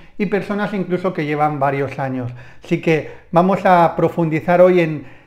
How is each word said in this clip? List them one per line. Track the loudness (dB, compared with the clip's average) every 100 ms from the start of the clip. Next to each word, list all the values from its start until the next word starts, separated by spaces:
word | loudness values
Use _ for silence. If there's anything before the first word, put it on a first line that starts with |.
| -18 -6
y | -2
personas | -2 -2 -4 -2
incluso | -4 -4 -2 -2
que | -4 -4
llevan | 0 0 0
varios | -2 -2 -4 -4
años. | -6 -6 -8 -12 -18 -20
Así | -4 -2
que | 0 0 -2 -14 -2
vamos | 2 2 2 4
a | 4 4 2
profundizar | -2 0 -2 -2 0 6
hoy | 6 6
en | 2 -4 -10 -20